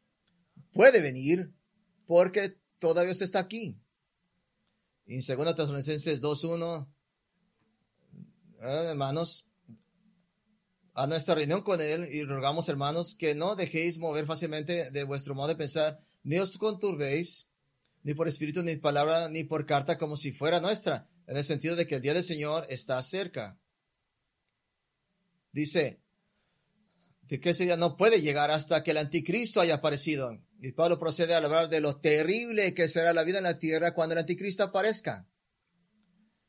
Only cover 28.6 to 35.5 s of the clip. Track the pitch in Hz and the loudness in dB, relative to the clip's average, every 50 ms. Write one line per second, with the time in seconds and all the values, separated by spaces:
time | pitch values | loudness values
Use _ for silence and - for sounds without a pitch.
28.6 | 147 - 170 156 156 170 151 151 151 143 - 165 139 - 175 233 240 220 - 196 | 0 2 0 2 2 2 2 0 0 0 -2 -2 -2 0 -2 -2 -2 0 2 2
29.6 | 175 170 156 139 160 151 147 139 - 160 151 139 131 120 113 104 - _ _ - | 4 4 2 2 0 0 0 0 -2 -2 -2 -2 -4 -6 -8 -12 -16 _ _ -14
30.6 | 135 131 - - 165 170 175 165 170 160 147 - 170 165 170 165 156 143 151 165 | -14 -8 0 2 2 2 2 2 0 -2 0 2 2 4 4 4 4 4 4 2
31.6 | 170 156 160 156 151 147 139 - - 160 151 151 156 170 202 226 240 233 226 208 | 2 2 2 0 0 0 -2 0 2 4 4 4 4 2 0 -2 -2 -2 0 0
32.6 | 202 180 180 185 170 156 - 170 165 170 170 165 160 170 185 196 185 175 165 - | 2 2 2 2 0 2 2 2 4 4 4 4 2 2 0 0 0 -2 -2 -2
33.6 | 170 160 160 156 170 170 165 175 160 160 165 165 156 160 180 180 190 202 185 - | -2 0 0 2 2 0 2 0 0 0 0 -2 -2 -2 -4 -4 -4 -4 -2 0
34.6 | 202 190 202 196 196 220 214 - - 156 110 95 90 - _ _ _ _ | 0 0 2 2 2 2 0 0 -4 -6 -8 -8 -12 -18 _ _ _ _